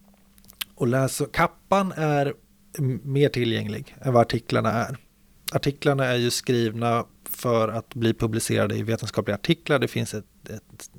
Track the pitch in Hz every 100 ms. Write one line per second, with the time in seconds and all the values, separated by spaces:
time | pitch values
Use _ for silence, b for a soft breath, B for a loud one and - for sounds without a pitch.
0 | _ _ _ - - - - - 127 131
1 | 135 - 147 - 175 - - 196 190 160
2 | 156 147 143 - _ _ _ - 131 123
3 | 139 139 143 123 117 110 107 110 139 -
4 | 139 120 113 117 - 120 113 113 113 131
5 | - _ _ _ - 156 143 139 147 139
6 | 131 123 120 - - 123 113 113 117 117
7 | 110 - - - 127 117 110 110 - 120
8 | 113 113 113 113 - 110 107 107 107 110
9 | 110 - 101 101 - 165 - 143 120 120
10 | 113 107 - _ - 90 - 107 -